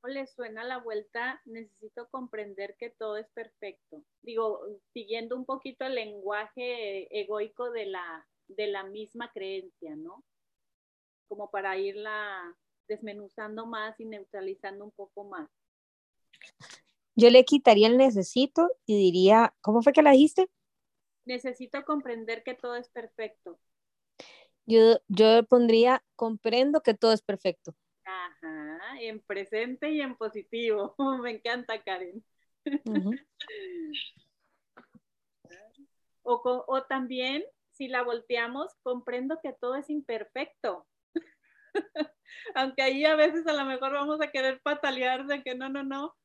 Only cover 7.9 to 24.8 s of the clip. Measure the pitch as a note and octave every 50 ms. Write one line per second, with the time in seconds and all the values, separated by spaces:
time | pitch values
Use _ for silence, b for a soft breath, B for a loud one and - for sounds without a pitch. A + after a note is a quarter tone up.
7.9 | F#3+ F3+ F3 E3+ E3 D#3+ _ _ _ _ _ _ G3 G3+ G#3+ G#3+ G3+ G3 F#3+ G3
8.9 | G3+ G#3+ G#3+ - _ A#3 A#3 A#3 _ G#3 G3 F#3+ G3 F#3+ F#3 F#3 _ _ - D#3
9.9 | D3+ D3+ D#3 E3+ F#3+ - _ _ _ _ _ _ _ _ _ _ _ _ _ _
10.9 | _ _ _ _ _ _ _ _ G#3 G3+ G#3 G3+ - G3 F#3+ G3 F#3+ F#3+ G3 G3
11.9 | G3 G#3 G#3 G#3+ G#3+ G#3+ G#3 G#3 G3 F#3 F3 F3 E3+ _ _ _ _ _ _ _
12.9 | G#3+ G#3+ A3+ G#3+ G3+ G#3 G#3 G3 _ - G#3+ G#3+ G#3+ A3 A3+ A3+ A#3 G#3+ G#3+ A3
13.9 | A3 _ A3+ A3 A3 G#3 F#3+ _ - G3+ F#3+ F#3+ G3 F#3+ - G3 G3 G3+ G3+ G#3+
14.9 | _ - G3+ G3 _ G3+ G3+ G3+ F#3+ F3 D3+ - _ _ _ _ _ _ _ _
15.9 | _ _ _ _ _ _ _ _ _ _ - - _ _ b b b b b b
16.9 | _ _ _ _ _ A#3 A3+ A#3+ A#3+ B3+ B3 - D4 C#4+ - B3 A3 G#3 G#3+ A3
17.9 | A#3+ B3+ C4+ C4+ A3 G3+ F#3 - - B3 C4+ C#4+ _ - E4 F4+ B4+ _ _ -
18.9 | G#3+ G3+ G3 F#3 E3 F3+ F#3 F#3+ G#3+ A3+ A#3 - _ _ - G#3 G#3+ A#3 A3+ C#4+
19.9 | C4+ D#4 D4+ D4 C#4 C4 D4 D4+ - - F#4 - _ _ _ _ _ _ _ _
20.9 | _ _ _ _ _ _ _ A#3+ B3+ B3 B3 C4 B3 - B3+ A#3 - C#4 - -
21.9 | D4+ D4 C4+ B3+ A#3 A3+ A3+ G#3+ A3+ A3+ _ C4 B3 B3+ - A#3+ A#3+ A#3+ A#3+ _
22.9 | _ B3 A#3 A3 _ - A3 G#3+ A3 _ _ F3+ - _ _ _ _ _ _ _
23.9 | _ _ _ _ _ b b b b b b b b _ _ - A3+ A3+